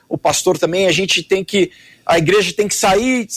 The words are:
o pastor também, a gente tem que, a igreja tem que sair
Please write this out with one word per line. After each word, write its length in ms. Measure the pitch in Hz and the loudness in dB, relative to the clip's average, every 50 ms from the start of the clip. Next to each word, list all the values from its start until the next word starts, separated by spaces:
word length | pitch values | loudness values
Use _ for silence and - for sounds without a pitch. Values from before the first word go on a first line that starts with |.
| _ - | _ -10
o 80 | - | -8
pastor 400 | 147 - 170 - - - 180 185 | -4 -2 -2 -2 0 0 0 0
também, 300 | - 175 160 170 190 196 | 0 0 -2 0 2 2
a 60 | 185 156 | 2 2
gente 320 | 156 196 180 - 180 160 | 0 0 -2 -2 -4 -2
tem 180 | - 190 190 190 | 0 -2 -2 -2
que, 300 | - - 202 180 180 - - - - - _ - | -2 0 0 0 0 -2 -14 -20 -20 -20 _ -2
a 120 | - 160 170 | 0 0 2
igreja 340 | 160 160 190 214 190 175 - | 2 2 2 2 2 0 -2
tem 160 | - 208 202 | -2 -2 -2
que 60 | - | -2
sair 500 | - - 202 190 202 240 254 254 247 226 - - | 0 0 2 2 2 2 0 -2 -2 -4 -6 -8